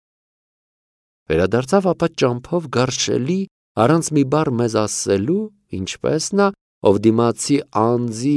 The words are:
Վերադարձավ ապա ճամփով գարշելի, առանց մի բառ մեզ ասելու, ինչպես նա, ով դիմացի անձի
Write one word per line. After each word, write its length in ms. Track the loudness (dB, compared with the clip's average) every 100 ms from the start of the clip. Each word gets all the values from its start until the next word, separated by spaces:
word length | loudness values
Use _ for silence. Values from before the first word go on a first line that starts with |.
| _ _ _ _ _ _ _ _ _ _ _ _ -4
Վերադարձավ 540 | 0 2 0 2 0 2
ապա 220 | 0 -2
ճամփով 600 | 0 -2 -2 -4 -6 -2
գարշելի, 720 | -2 0 -2 -2 -2 -2 -4 -4 _ _ 0
առանց 280 | 4 4 2
մի 160 | 0
բառ 260 | 2 0 0
մեզ 260 | 0 0 0
ասելու, 680 | -2 -4 0 0 0 -2 -4 _ _
ինչպես 600 | -10 -8 -6 -2 -2 -2
նա, 180 | 0 0 -2 _ _
ով 120 | 2 4
դիմացի 600 | 4 2 0 -2 -2 -2 -2
անձի 600 | 0 0 0 -2 -4 -2